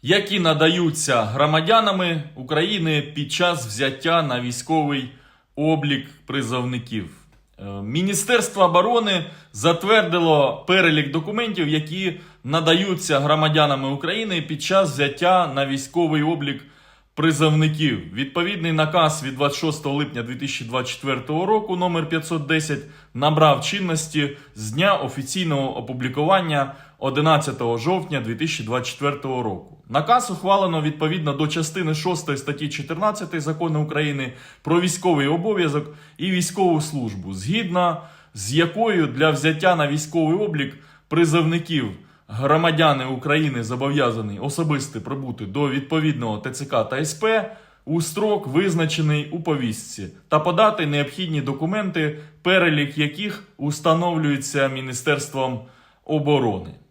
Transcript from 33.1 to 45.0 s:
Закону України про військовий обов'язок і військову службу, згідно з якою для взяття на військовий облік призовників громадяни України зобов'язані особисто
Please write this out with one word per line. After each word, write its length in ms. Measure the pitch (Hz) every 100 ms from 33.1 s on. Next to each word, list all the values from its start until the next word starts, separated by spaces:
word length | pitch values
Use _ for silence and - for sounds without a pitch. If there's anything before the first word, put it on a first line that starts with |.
| 214 185 170
Закону 420 | 151 156 170 151
України 500 | 151 147 151 139 131 123 - -
про 200 | - 170
військовий 460 | 180 175 185 156 139
обов'язок 680 | 165 190 202 165 143 147 - - _
і 140 | 180
військову 500 | 185 180 - 185 160
службу, 520 | 147 147 117 98 92
згідно 680 | 95 101 214 196 180 175 165 - - _
з 200 | 113 98
якою 540 | 143 170 190 226 190 147
для 240 | 120 156
взяття 440 | 151 160 156 185 170
на 120 | 147
військовий 500 | 147 - 170 156 175
облік 360 | 208 160 135 - - - _
призовників 840 | 156 165 165 160 165 160 160 117 92 - _ _
громадяни 760 | 110 135 156 170 156 160 139 131
України 580 | 127 143 151 156 123
зобов'язані 760 | 110 127 139 147 127 113 107 101
особисто 600 | 123 143 165 147 120 113